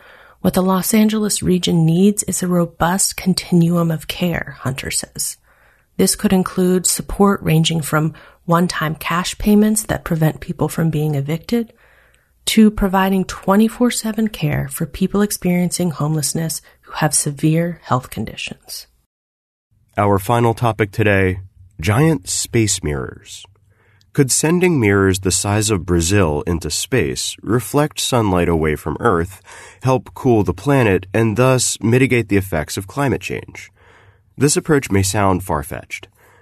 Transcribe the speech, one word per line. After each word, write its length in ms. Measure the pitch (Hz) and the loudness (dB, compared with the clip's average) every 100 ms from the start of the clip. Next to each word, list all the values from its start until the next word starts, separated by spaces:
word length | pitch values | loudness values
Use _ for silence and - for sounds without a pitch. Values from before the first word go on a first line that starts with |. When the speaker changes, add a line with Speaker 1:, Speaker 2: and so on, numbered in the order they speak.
| - - - _ | -20 -20 -20 _
Speaker 1:
what 120 | 185 | 0
the 100 | 185 | 2
Los 300 | 185 185 - | 2 0 2
Angeles 500 | 220 214 214 214 - | 2 2 2 -2 -2
region 440 | 170 180 180 175 160 | 0 0 2 2 4
needs 360 | 170 202 208 | 4 4 2
is 180 | - - | -4 -4
a 60 | 180 | 0
robust 680 | 180 170 - 165 196 - - | 0 0 -2 -2 0 -2 -2
continuum 720 | 185 175 - 175 165 175 170 | -2 -2 2 2 4 2 0
of 180 | 160 - | -2 -8
care, 500 | - 180 - 151 139 | -4 -4 -4 -6 -8
Hunter 300 | 123 139 - | -8 -6 -6
says. 480 | - - - - - _ _ _ _ _ - | -6 -8 -8 -10 -10 _ _ _ _ _ -2
This 180 | 190 | 0
could 180 | - 208 | 0 0
include 540 | 190 180 - 180 185 - | 0 0 0 0 2 0
support 540 | - - - 202 196 | -4 -4 2 2 2
ranging 380 | 170 160 165 165 | 2 2 2 -2
from 320 | - 156 156 - - _ | -2 0 -2 -4 -16 _
one-time 520 | - 170 180 - 151 160 | 0 0 0 -2 -4 -4
cash 420 | - 170 180 - | -4 -4 -4 -2
payments 460 | 208 208 214 214 | 2 4 4 0
that 200 | - - | -2 -6
prevent 360 | - 160 156 - | -4 0 0 -2
people 280 | - - 151 | -8 -4 -4
from 220 | - 165 | -2 -2
being 240 | 151 151 | 0 -2
evicted, 580 | 143 139 160 - 233 226 _ _ _ _ _ _ _ - | -2 -4 -6 -4 -4 -4 _ _ _ _ _ _ _ 0
to 240 | 220 214 | 6 6
providing 540 | 214 196 190 190 190 | 4 0 2 2 0
twenty-four 680 | 185 - - 196 226 - 247 | -2 -4 2 4 2 2 -2
seven 360 | - 220 214 220 | 0 -4 -2 -4
care 400 | - 151 139 139 | -2 -2 -2 -4
for 160 | - | -6
people 380 | 165 - 185 202 | -8 -2 -2 0
experiencing 680 | 208 - 180 180 175 - 180 | 0 0 0 0 0 -2 -2
homelessness 680 | 143 147 156 139 160 165 - - _ | -2 -2 -2 -2 -4 -6 -8 -14 _
who 100 | - | -14
have 220 | - - | -4 -2
severe 680 | - 151 139 156 160 170 160 | 0 -4 0 2 2 0 -6
health 260 | - 127 - | -4 -4 -4
conditions. 760 | - 113 - - - - - - _ _ _ _ _ _ _ _ _ _ - | -10 -10 -10 -12 -14 -16 -16 -18 _ _ _ _ _ _ _ _ _ _ 0
Speaker 2:
Our 220 | 101 98 | 2 2
final 340 | - 120 117 | 2 2 2
topic 380 | 110 120 107 104 | 2 0 0 -2
today, 500 | - 104 98 92 92 - - - - | 0 2 2 2 -2 -8 -20 -20 -6
giant 480 | 80 110 160 151 - | 0 2 2 0 -4
space 540 | - - 120 107 - | -6 -2 0 0 -2
mirrors. 640 | 78 69 58 - - - - _ _ _ _ _ _ | -4 -4 -6 -12 -18 -20 -20 _ _ _ _ _ _
Could 200 | - 135 | 0 2
sending 480 | - 156 175 180 151 | 2 2 2 2 2
mirrors 400 | 104 98 95 92 | 4 4 4 2
the 100 | 95 | 0
size 400 | - 104 104 107 | -2 0 0 0
of 160 | 98 90 | -2 0
Brazil 560 | 87 82 101 82 73 | 0 2 2 2 0
into 240 | 85 85 76 | -2 -4 -4
space 680 | - - 127 71 64 - - | -6 -2 -2 -2 -4 -8 -8
reflect 580 | - 120 - 143 151 - | -2 -2 0 0 -2 -2
sunlight 480 | - 123 104 90 87 | -2 0 2 2 2
away 260 | 82 78 | 2 0
from 220 | 73 82 - | -2 -4 -2
Earth, 420 | 120 87 90 - - - - - | 2 2 0 -8 -20 -20 -20 -6
help 280 | 131 127 - | 0 0 -2
cool 280 | - 131 113 | -4 2 2
the 120 | 92 | 2
planet, 520 | 85 147 139 110 90 - | -2 0 2 4 2 0
and 220 | 110 113 104 | -2 0 2
thus 420 | 131 127 - - | 2 2 0 -2
mitigate 480 | 110 127 131 120 107 | 0 2 2 0 2
the 100 | 98 | 0
effects 380 | 95 82 73 - | 0 -4 -4 -8
of 120 | 98 | -8
climate 320 | 139 139 85 | -4 -2 -2
change? 500 | - 58 - - - _ _ - - _ _ - | -4 -10 -10 -18 -20 _ _ -20 -20 _ _ -2
This 200 | 143 180 | 0 0
approach 340 | 175 143 - | 0 0 2
may 140 | 98 | 0
sound 400 | 95 107 98 90 | 0 2 2 0
far-fetched, 640 | 92 78 - 62 - - - _ _ _ | -2 -4 -4 -12 -12 -16 -18 _ _ _